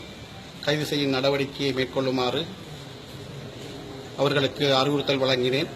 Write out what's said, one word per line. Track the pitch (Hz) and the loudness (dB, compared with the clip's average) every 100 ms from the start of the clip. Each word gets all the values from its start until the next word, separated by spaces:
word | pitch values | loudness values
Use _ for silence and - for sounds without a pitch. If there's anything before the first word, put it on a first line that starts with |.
| - - - - - - | -8 -14 -14 -14 -14 -4
கைது | - 151 143 | 0 0 0
செய்யும் | 147 143 | 2 2
நடவடிக்கையை | 131 135 139 139 - 139 | 4 4 2 0 0 0
மேற்கொள்ளுமாறு | 127 127 139 131 131 123 131 170 - - - - - - - - - - - - - - - - - | 2 0 0 2 2 2 0 -4 -8 -12 -14 -14 -14 -14 -14 -12 -12 -12 -12 -12 -12 -12 -12 -10 0
அவர்களுக்கு | 139 143 135 - 143 131 | 2 4 2 2 4 4
அறிவுறுத்தல் | 135 143 139 139 | 4 2 2 2
வழங்கினேன். | 131 131 127 135 170 | 4 4 4 2 0